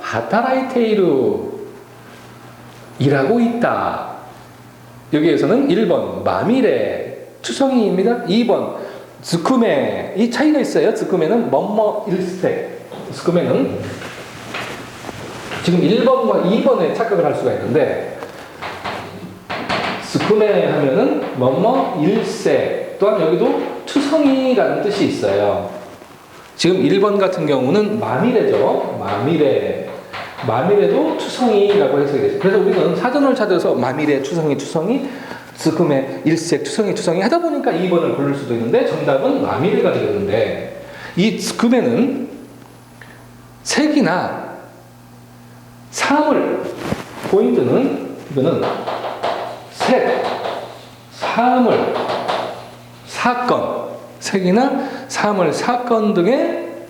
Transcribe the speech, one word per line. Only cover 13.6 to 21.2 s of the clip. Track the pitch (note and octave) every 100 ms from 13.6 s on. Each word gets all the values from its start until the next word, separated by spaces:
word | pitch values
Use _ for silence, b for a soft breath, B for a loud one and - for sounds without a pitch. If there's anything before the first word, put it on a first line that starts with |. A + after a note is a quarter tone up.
| - - - - - - - - - - - - - - - - - - - -
지금 | - F3
일 | D3+ A3+ B3
번과 | B3+ A3+ F#3 F3
이 | A#3+
번에 | C#4+ A3+ D#3+
착각을 | - A3+ F#3+ D#3
할 | B2+
수가 | C3
있는데, | G2+ - A#2+ B2 - - - - - - - - - - - - - - - - - - - - - -
즈쿠메 | C#3 - G#3+ G#3+ F#3 -
하면은 | D3+ C#3 C3+ C#4 D4+